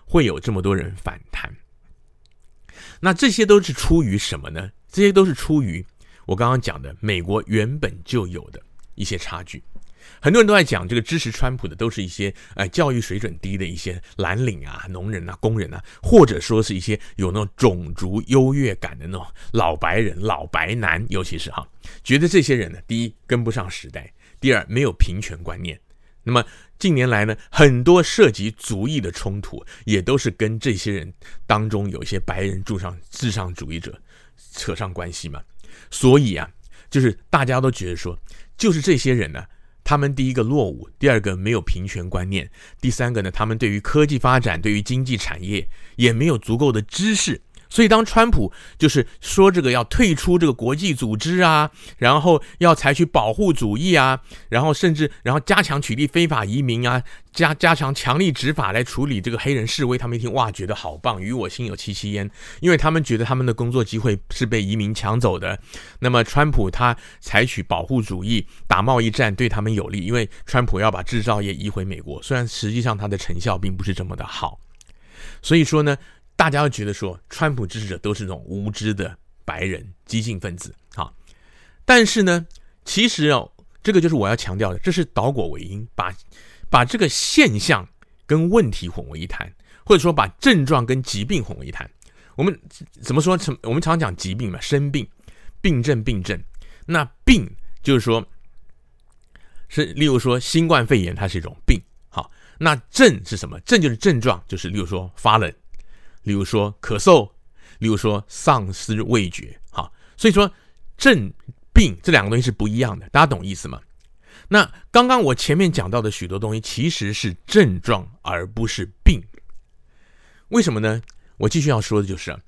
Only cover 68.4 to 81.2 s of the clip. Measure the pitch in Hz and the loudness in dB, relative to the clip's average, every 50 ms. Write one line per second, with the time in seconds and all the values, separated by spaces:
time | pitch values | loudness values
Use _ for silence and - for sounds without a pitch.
68.4 | - - - - - - 90 92 101 - 131 120 113 113 101 - 127 107 98 - | -2 -6 -12 -12 0 2 2 4 4 2 2 2 2 0 0 0 0 0 0 0
69.4 | 123 113 - 107 104 110 113 101 80 - - 101 87 98 117 120 110 - - - | -2 0 0 -2 -2 -2 -2 -2 -4 -4 -6 -6 -4 -2 -2 -2 -2 -4 -6 -12
70.4 | - - - 127 120 117 113 92 104 110 98 92 90 - 127 117 101 120 107 104 | -10 -2 0 0 2 2 2 2 2 0 0 0 -4 -2 -2 0 0 0 0 0
71.4 | 101 98 95 - - 104 98 98 95 98 90 - - 76 69 71 - - 135 123 | -2 -4 -6 -6 -6 -6 -6 -6 -6 -6 -8 -10 -10 -12 -12 -12 -6 -4 -4 -2
72.4 | 120 113 - - - 104 110 123 117 127 110 101 107 101 101 95 - - 87 87 | -2 -4 -6 -6 -6 -4 -2 -2 -2 -2 -2 -4 -4 -4 -4 -4 -4 -4 -4 -2
73.4 | - 117 95 90 98 95 92 90 95 98 92 - 92 90 90 - - - - - | -2 -2 -2 -2 -2 -2 -2 -2 -4 -4 -4 -4 -6 -8 -10 -10 -12 -10 -8 -6
74.4 | - 82 - - - - - - - - - - - - - - - - - - | -6 -8 -8 -10 -18 -20 -20 -20 -20 -20 -20 -20 -20 -20 -20 -18 -18 -18 -18 -12
75.4 | - - 156 170 151 - 156 156 151 147 143 - - - - _ _ - _ - | 0 4 4 4 4 4 2 2 2 2 0 -2 -6 -16 -20 _ _ -10 _ 2
76.4 | 165 160 143 143 151 143 117 - 104 101 101 - 107 95 90 90 - - - - | 2 4 4 2 0 0 -2 -4 -6 -6 -6 -6 -6 -8 -8 -10 -16 -16 -6 -2
77.4 | 165 156 139 120 104 85 - 107 107 98 90 82 - 104 104 104 107 92 92 - | -2 -2 -2 -2 -6 -6 -6 -8 -8 -8 -8 -6 -4 -4 -4 -4 -6 -10 -10 -12
78.4 | - - 92 101 101 104 104 - 104 110 104 98 90 85 - - _ - _ - | -12 -10 -8 -6 -6 -6 -6 -4 -4 -4 -2 -2 -4 -8 -8 -14 _ -20 _ -14
79.4 | - - 76 82 90 95 90 - - 95 - - _ - 113 113 107 117 107 92 | -12 -10 -8 -6 -6 -6 -6 -8 -10 -16 -20 -20 _ -6 -4 -4 -4 -4 -8 -8
80.4 | - 98 85 90 - - - - _ _ - - 78 - - - | -8 -10 -10 -10 -14 -16 -18 -20 _ _ -12 -10 -10 -10 -12 -18